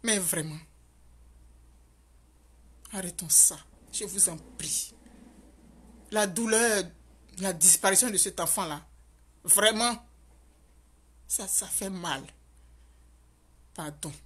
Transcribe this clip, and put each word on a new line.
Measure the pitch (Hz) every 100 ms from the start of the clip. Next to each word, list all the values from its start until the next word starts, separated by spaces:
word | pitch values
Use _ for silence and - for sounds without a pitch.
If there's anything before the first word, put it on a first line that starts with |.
| 233
Mais | 208
vraiment, | 175 170 156 156 - - - _ - - - - - - - - _ _ _ _ _ _ _ _ - - -
arrêtons | 196 180 170 165
ça. | - - 160 - - -
Je | -
vous | 202 190 190
en | 165 - -
prie. | 156 - - - - - - - - - - - - - -
La | 214 208
douleur, | 175 226 220 233 208 175 - - - - -
la | 190
disparition | 170 - - 196 190 247
de | 190
cet | 202 -
enfant-là, | 165 - 175 147 - - - _ - _
vraiment, | 170 196 214 220 240 226 - _ - - _ _ _ - _ _ _ - -
ça, | - 196
ça | - 185
fait | - 196
mal. | 190 170 139 143 - _ - - - - _ - _ _ _ _ _ -
Pardon. | - 156 147 156 -